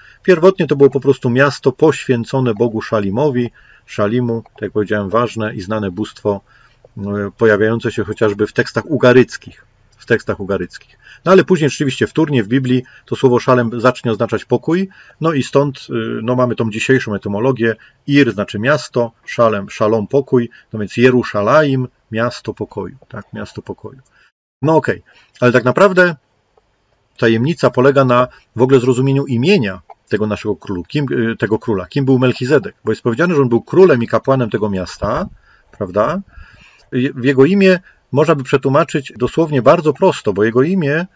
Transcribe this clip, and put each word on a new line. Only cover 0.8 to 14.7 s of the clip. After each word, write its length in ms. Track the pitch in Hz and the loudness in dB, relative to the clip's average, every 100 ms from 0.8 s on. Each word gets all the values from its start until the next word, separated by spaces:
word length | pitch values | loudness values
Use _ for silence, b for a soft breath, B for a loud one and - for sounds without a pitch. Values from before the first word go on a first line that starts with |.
| 139 | 4
po 100 | 135 | 4
prostu 300 | 135 131 127 | 0 0 0
miasto 420 | 120 143 135 139 | 2 2 0 -4
poświęcone 840 | 127 156 135 - 120 113 135 127 | 2 2 2 -2 -4 -2 -2 -2
Bogu 280 | 107 120 107 | 0 -2 -2
Szalimowi, 680 | - 113 101 104 151 123 120 b b b b | -4 -2 -2 -2 -2 -2 -4 b b b b
Szalimu, 580 | - 104 120 123 117 - | -4 -2 -2 -2 -4 -8
tak 80 | - | -12
jak 100 | 104 | -6
powiedziałem, 380 | 107 95 104 98 | -4 -2 -2 -2
ważne 460 | 110 120 113 107 110 | -2 -2 -4 -6 -8
i 60 | |
znane 300 | 92 110 98 | -8 -6 -6
bóstwo, 500 | 87 107 - 104 98 - b b b _ - | -6 -10 -6 -4 -4 -8 b b b _ -12
y, 40 | 101 104 101 - | -8 -6 -8 0
pojawiające 540 | 113 101 107 113 117 | 2 4 2 -2 -6
się 120 | 110 | -6
chociażby 440 | 101 104 110 101 104 | -8 -2 -2 -2 -4
w 60 | |
tekstach 300 | - - - - | -4 -4 -4 -4
ugaryckich, 800 | 139 127 123 120 - - - _ _ _ _ | 2 4 6 4 -2 -20 -20 _ _ _ _
w 80 | - | -4
tekstach 340 | 113 - 101 | -4 -2 -8
ugaryckich. 580 | 95 95 90 - _ _ B B - | -4 -6 -6 -14 _ _ B B 2
No 60 | |
ale 120 | 190 | 4
później 260 | 160 185 147 | 4 2 0
rzeczywiście 380 | - 143 - 107 | -2 -4 -2 -2
wtórnie 360 | - 156 135 | 0 0 0
w 40 | 101 | 0
Biblii 360 | 131 127 127 127 B - | -2 0 -2 -2 B -10
to 100 | 117 | 0
słowo 240 | 131 123 | 2 2
Szalem 420 | - 127 117 120 | 2 2 0 0
zacznie 300 | 120 - 120 | 0 0 -2
oznaczać 340 | 107 117 110 - | -2 -2 -4 -2
pokój, 440 | 123 - | -4 0